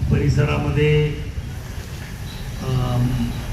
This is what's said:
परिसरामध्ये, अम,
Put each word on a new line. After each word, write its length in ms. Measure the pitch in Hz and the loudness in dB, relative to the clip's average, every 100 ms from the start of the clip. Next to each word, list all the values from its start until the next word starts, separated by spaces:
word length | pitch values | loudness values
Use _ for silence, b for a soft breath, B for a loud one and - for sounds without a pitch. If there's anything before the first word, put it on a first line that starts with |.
| - | 2
परिसरामध्ये, 1040 | 143 147 143 147 147 147 143 151 151 151 151 - - - - - - - - - - - - - - | 4 4 4 4 2 0 2 4 6 4 0 -4 -6 -6 -8 -8 -10 -10 -10 -10 -10 -10 -8 -8 -6
अम, 440 | 127 127 123 123 123 123 117 - - | -2 0 0 2 2 2 -2 -2 -4